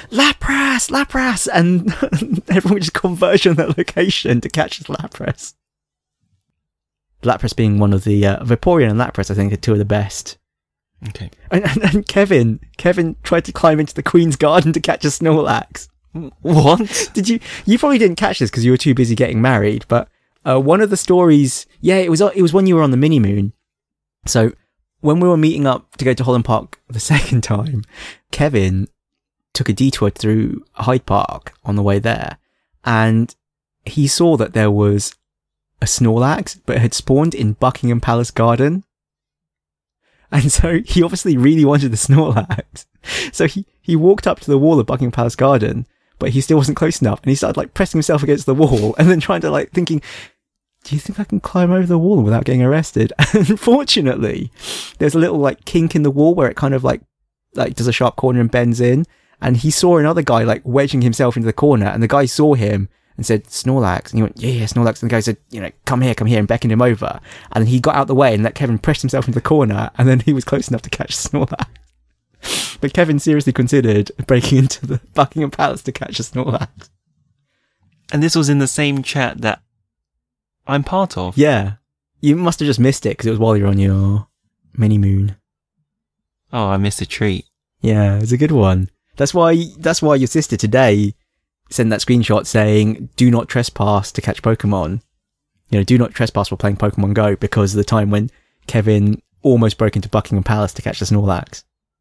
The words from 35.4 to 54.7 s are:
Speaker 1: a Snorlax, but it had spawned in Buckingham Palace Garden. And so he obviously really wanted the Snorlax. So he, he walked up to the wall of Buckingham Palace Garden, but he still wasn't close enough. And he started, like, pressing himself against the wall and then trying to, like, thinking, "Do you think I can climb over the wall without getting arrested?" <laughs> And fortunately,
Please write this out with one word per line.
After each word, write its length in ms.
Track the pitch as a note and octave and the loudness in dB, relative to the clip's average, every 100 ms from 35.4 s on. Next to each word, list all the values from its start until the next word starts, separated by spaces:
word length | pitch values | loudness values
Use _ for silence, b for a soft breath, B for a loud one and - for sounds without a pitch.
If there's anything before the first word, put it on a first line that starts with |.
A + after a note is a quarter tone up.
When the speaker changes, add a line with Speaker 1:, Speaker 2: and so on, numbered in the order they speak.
| _ _ _ - | _ _ _ -8
Speaker 1:
a 40 | - | -4
Snorlax, 720 | - A#2 A2+ C3 D#3 - - | 0 2 2 0 -2 -6 -12
but 120 | - - | -6 0
it 60 | |
had 120 | A2+ | 0
spawned 400 | - - C3+ D#3+ | -2 0 2 2
in 180 | - G#2+ | 0 -4
Buckingham 460 | G#2+ B2+ - A#2+ A#2+ | -2 -2 -2 -2 -2
Palace 300 | - A#2 A#2+ | 0 -2 -2
Garden. 540 | - A2+ A#2 C#3 F3+ - _ _ _ _ _ _ _ _ _ _ _ _ _ - | 0 0 2 0 -2 -8 _ _ _ _ _ _ _ _ _ _ _ _ _ -4
And 180 | D3+ C#3+ | -2 0
so 300 | - E3 E3+ | 2 0 0
he 180 | A#3 F3 | 0 0
obviously 340 | E3+ F#3 F#3+ C#3 | 0 0 -2 2
really 280 | C3 D#3+ | 4 4
wanted 280 | C#3+ C#3+ C3+ | 4 4 2
the 40 | A2+ | -2
Snorlax. 920 | - C#3 D#3 G#2 F2+ G2+ - - - _ B B F4 | 2 2 4 0 -2 -8 -10 -16 -20 _ B B -8
So 140 | - D#3+ | -2 -2
he, 200 | F#3+ G3 _ | -2 -12 _
he 140 | - | -2
walked 320 | D#3+ E3+ G#3 - | 2 4 4 0
up 140 | - | -4
to 100 | - | 0
the 80 | C#3 | 2
wall 220 | D3+ D#3 | 4 2
of 60 | A2+ | 2
Buckingham 260 | C3 B2+ | -2 -2
Palace 240 | A#2+ A#2 - | -2 -4 0
Garden, 500 | C3+ C3+ G2 - - _ _ - | 2 2 0 -4 -10 _ _ -8
but 120 | - | -4
he 100 | B2+ | -2
still 160 | - D#3 | 2 2
wasn't 200 | C3+ C#3+ | 2 0
close 240 | E3 - | -2 0
enough. 200 | A2+ - | -2 -2
And 60 | - | -2
he 60 | C#3 | -2
started, 200 | - - | -2 -4
like, 180 | - | -6
pressing 240 | - F#3+ D#3+ | -4 -2 -2
himself 240 | D3+ D3+ | 0 0
against 240 | C#3 C#3+ - | 2 0 0
the 80 | |
wall 400 | C3+ D3+ B2 G#2+ - | 2 2 2 0 2
and 100 | E3 | 4
then 100 | F3+ | 4
trying 220 | - F3+ | 0 -4
to, 80 | D#3+ | -2
like, 200 | D3 C#3+ | -4 -4
thinking, 300 | - F3 D#3 B B B B _ _ _ _ | -4 -2 -4 B B B B _ _ _ _
"Do 120 | - C#3+ | -8 -8
you 40 | |
think 200 | - G3 | -6 -8
I 40 | |
can 140 | G#3 G3+ | -4 -6
climb 300 | - F3+ F3 | -4 0 2
over 160 | F#3 F3+ | 2 2
the 120 | E3+ | 2
wall 240 | E3+ G3+ | 2 2
without 220 | G#2 A2+ | 2 2
getting 180 | - B2+ | 0 2
arrested?" 500 | B2 D3+ D#3+ - A2 - | 2 2 0 0 -2 0
<laughs> 100 | D3 | 2
And 260 | G#3+ D#3+ G#3 | 2 2 0
fortunately, 880 | - B3+ C#4+ - C#3 - A2 - - B B | 4 2 2 0 0 -2 -4 -6 -10 B B